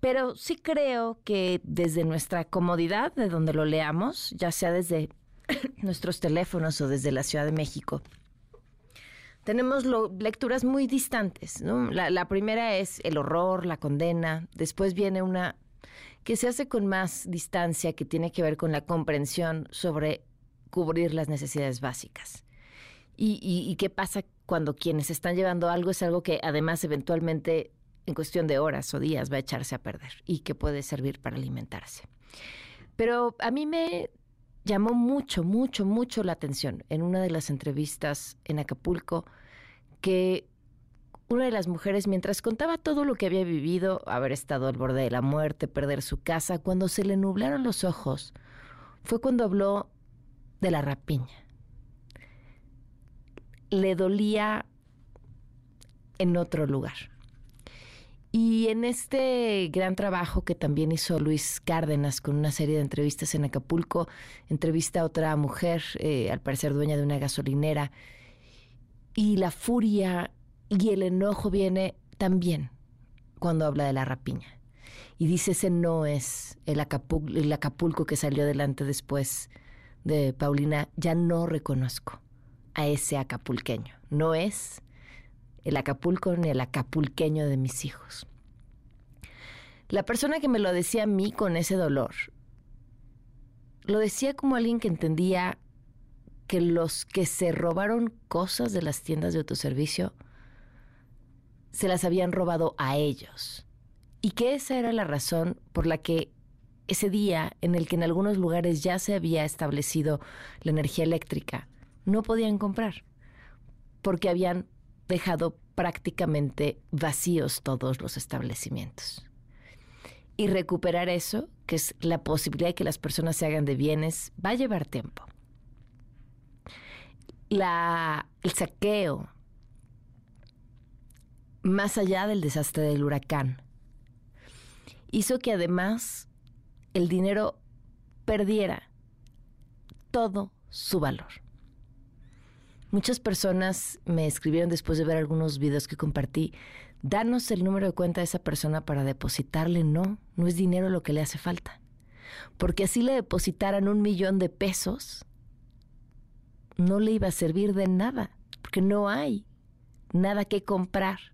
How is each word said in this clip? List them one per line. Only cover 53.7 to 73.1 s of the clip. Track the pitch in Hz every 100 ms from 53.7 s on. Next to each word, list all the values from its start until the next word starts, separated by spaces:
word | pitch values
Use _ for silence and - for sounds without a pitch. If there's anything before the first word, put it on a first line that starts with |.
| 196 190 175
dolía | 190 202 208 214 214 214 - - - - - - - - - - - - - - - -
en | 180 175
otro | 170 160 147
lugar. | 139 - - - - - - - - - - - - - - -
Y | 226 226 226 226
en | 220
este | 240 240 - 269 262 247 233 202 180
gran | 147 185 185
trabajo | 202 185 175 -
que | -
también | 175 147 147 156
hizo | 160 - 165
Luis | 147 151 - -
Cárdenas | - 165 156 147 143 135
con | - 147
una | 151
serie | - 147 151
de |
entrevistas | 143 - 147 - 156
en | 151 143
Acapulco, | 135 127 170 165 170 165 - - - -
entrevista | 151 165 160 156 180
a | 165
otra | - 156
mujer, | 151 143 - 175 170 - -
eh, | - 143 117
al | -
parecer | - 135 151
dueña | 139 147 147
de |
una | 143 143
gasolinera, | 135 - 139 139 151 151 143 - - - - - - - - - - - -
y | - 208 202
la | 185
furia | - - 240 220 208 190 180 170 - - - -
y | 202 214
el | 196
enojo | 185 180 196 202 214
viene | 190 190 185 190 - - -
también | 190 185 175 156 139 - - - -